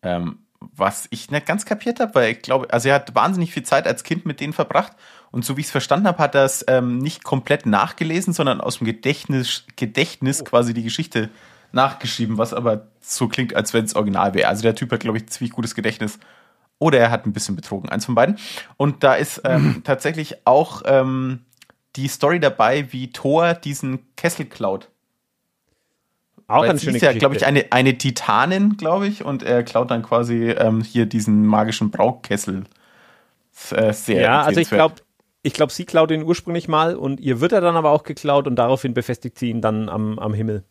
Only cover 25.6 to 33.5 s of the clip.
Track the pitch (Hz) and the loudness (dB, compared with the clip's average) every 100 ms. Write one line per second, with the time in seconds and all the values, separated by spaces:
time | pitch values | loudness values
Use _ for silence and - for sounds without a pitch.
25.6 | _ _ _ _ _ _ _ _ _ 113 | _ _ _ _ _ _ _ _ _ 4
26.6 | 151 151 151 123 147 120 139 110 135 143 | 4 2 0 2 2 4 2 2 2 2
27.6 | - 123 131 123 135 120 - 107 139 190 | 2 4 4 2 -2 -4 0 2 2 2
28.6 | 202 208 160 180 196 208 - 135 - 120 | 2 2 0 0 -2 -4 -8 -6 0 0
29.6 | 120 113 123 117 104 117 120 117 117 - | 0 -2 0 -4 0 -2 0 -2 0 0
30.6 | 113 110 110 120 113 113 107 107 107 107 | 0 0 -2 0 0 0 2 4 4 4
31.6 | 110 110 107 - 107 120 - 101 - 95 | 2 0 -4 2 0 0 -6 -6 -4 -8
32.6 | 101 _ _ _ _ _ _ _ _ | -10 _ _ _ _ _ _ _ _